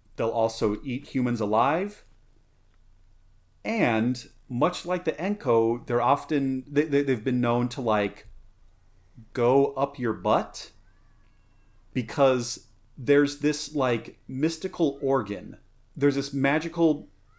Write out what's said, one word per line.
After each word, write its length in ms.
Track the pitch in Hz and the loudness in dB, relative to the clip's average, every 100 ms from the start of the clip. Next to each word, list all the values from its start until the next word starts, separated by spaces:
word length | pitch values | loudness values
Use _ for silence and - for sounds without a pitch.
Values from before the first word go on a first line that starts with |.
| _ - | _ -4
they'll 120 | 113 | -2
also 500 | 113 110 - 110 107 | 2 0 0 -2 -2
eat 240 | 135 120 - | -4 -8 -6
humans 320 | 131 123 117 | -2 0 0
alive. 640 | 104 107 127 160 202 - - - _ _ _ _ _ _ _ _ _ _ _ _ _ _ | 0 2 2 0 -4 -10 -20 -20 _ _ _ _ _ _ _ _ _ _ _ _ _ _
And 640 | - 226 139 110 117 127 - - - | -6 0 2 2 0 -2 -8 -20 -10
much 380 | 120 156 180 175 | -2 0 -2 -4
like 180 | 180 | -4
the 80 | 175 | -4
Enko, 760 | 151 185 208 135 117 113 120 - | -4 -4 -2 2 4 4 0 -2
they're 140 | 120 | 0
often, 640 | 120 139 - 151 135 131 127 | 2 0 0 -2 0 -4 -2
they, 160 | 143 | -2
they, 180 | 156 143 | 2 2
they've 220 | 139 123 | 2 0
been 160 | 113 123 | 0 0
known 280 | 120 120 123 | 2 2 0
to, 100 | 139 | -2
like, 480 | 120 107 101 - - - - _ - _ _ _ _ - 113 | 0 2 0 -6 -16 -20 -20 _ -20 _ _ _ _ -20 -10
go 400 | - 120 139 139 | 0 4 4 4
up 240 | - 139 - | 0 -4 -2
your 140 | 120 | -4
butt 580 | 95 101 135 214 - - - - _ _ _ - _ _ _ _ _ _ | -2 2 0 0 -10 -18 -20 -20 _ _ _ -20 _ _ _ _ _ _
because 720 | 131 123 - 139 127 117 - - _ _ - | -6 -6 2 4 4 -2 -8 -14 _ _ -8
there's 400 | 127 143 143 143 | 2 4 4 0
this, 360 | 147 151 - | -2 -2 -4
like, 440 | 151 127 120 - - - | -2 0 -2 -4 -16 -12
mystical 720 | 131 156 160 185 - 156 139 | -4 -2 -2 -8 -2 -2 0
organ. 540 | 135 135 98 95 87 98 _ _ _ - | 0 0 -2 -8 -10 -18 _ _ _ 0
There's 200 | 143 139 | 0 2
this 160 | 143 | -2
magical 760 | 139 139 151 165 170 165 147 - _ _ | -2 0 0 -2 2 2 2 -6 _ _